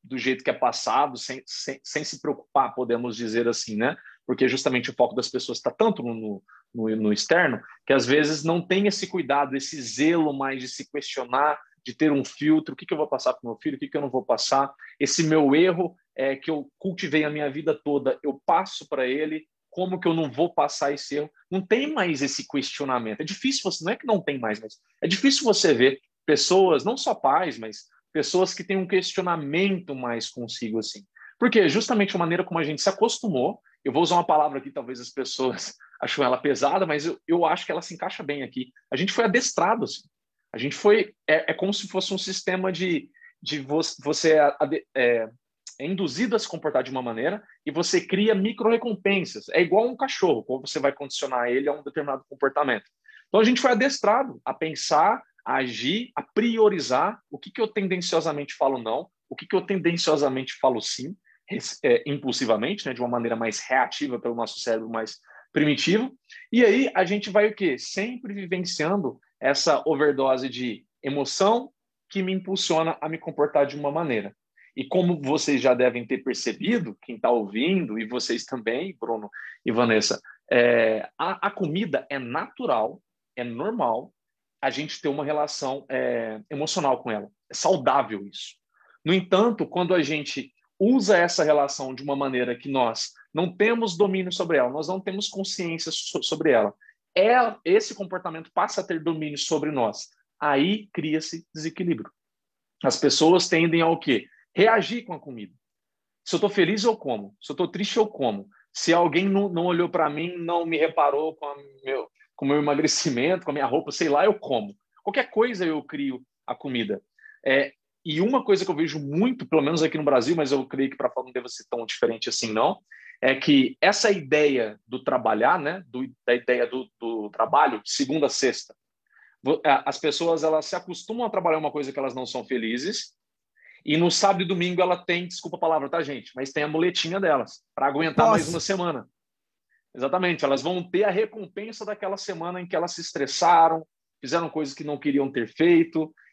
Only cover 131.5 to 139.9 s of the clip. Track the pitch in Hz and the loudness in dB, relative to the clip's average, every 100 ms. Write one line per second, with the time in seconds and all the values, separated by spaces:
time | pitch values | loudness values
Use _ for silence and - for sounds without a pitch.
131.5 | 156 151 147 135 139 135 127 123 127 113 | 0 -2 -4 -6 -6 -6 -6 -8 -8 -4
132.5 | 123 110 120 165 233 - _ _ _ _ | -4 -2 -4 -4 -6 -10 _ _ _ _
133.5 | _ _ _ - 151 175 - 196 180 180 | _ _ _ -2 2 2 4 2 2 0
134.5 | 185 175 180 180 175 - 175 175 - 165 | -2 -2 0 2 0 -2 -4 -4 -12 -12
135.5 | 170 165 160 139 165 143 131 - 127 135 | -4 0 0 0 -4 -4 -8 -12 -10 -6
136.5 | 151 147 160 175 175 165 190 185 139 110 | -4 -2 0 0 0 -4 0 2 2 0
137.5 | - _ - 135 139 165 - 226 208 151 | -12 _ -2 0 0 0 4 4 4 2
138.5 | 170 - 190 175 135 - _ _ _ _ | -4 -2 -2 -2 -4 -10 _ _ _ _
139.5 | _ _ _ _ | _ _ _ _